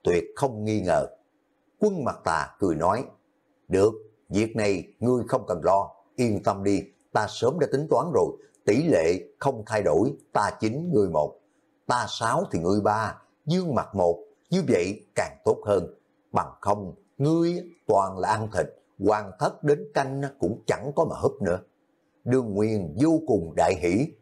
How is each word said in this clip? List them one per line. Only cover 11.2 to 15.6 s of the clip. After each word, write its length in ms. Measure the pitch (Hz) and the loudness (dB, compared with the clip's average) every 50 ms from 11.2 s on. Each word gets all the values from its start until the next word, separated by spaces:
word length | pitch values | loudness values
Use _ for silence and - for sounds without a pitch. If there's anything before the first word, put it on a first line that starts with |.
| 76 73 - _ _ _ _ _ _ _ _ _ _ | -2 -2 -4 _ _ _ _ _ _ _ _ _ _
ta 180 | - 127 123 110 101 | -2 0 0 0 -4
sáu 340 | - - 120 113 127 156 196 - | -4 -4 -2 0 0 0 -2 -2
thì 80 | - 87 | -4 -2
ngươi 220 | 82 87 101 104 | 0 2 0 2
ba, 400 | 101 107 104 110 110 98 82 - _ _ _ _ _ | 2 2 0 0 -2 -4 -6 -12 _ _ _ _ _
Dương 300 | 147 165 185 185 165 127 | -2 -2 0 0 0 -2
Mặt 200 | 95 78 - - | -2 -4 -2 0
một, 240 | 95 90 87 85 - - - _ _ _ _ | 2 2 2 2 0 -6 -20 _ _ _ _
như 140 | 170 190 165 | -2 -2 2
vậy 380 | 123 110 90 87 92 101 - - _ _ | 2 2 2 2 0 -4 -8 -12 _ _
càng 220 | - 95 - - - _ | -4 -4 -4 -8 -4 _
tốt 160 | 110 101 - | 0 0 0